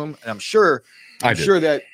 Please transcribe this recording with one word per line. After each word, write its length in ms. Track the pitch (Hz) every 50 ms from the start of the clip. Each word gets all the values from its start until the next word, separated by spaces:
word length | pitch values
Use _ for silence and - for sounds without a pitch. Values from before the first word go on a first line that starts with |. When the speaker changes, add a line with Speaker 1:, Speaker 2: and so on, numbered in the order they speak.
Speaker 1:
him, 160 | 147 151 143 - -
and 80 | 117
I'm 80 | 107 101
sure, 440 | - - - 220 208 170 139 - - _ _ - - - - _
Speaker 2:
I 80 | - 120
Speaker 1:
I'm 60 | 110
Speaker 2:
did. 80 | 160 147
Speaker 1:
sure 140 | 196 196 175
that 240 | 160 156 147 139 - -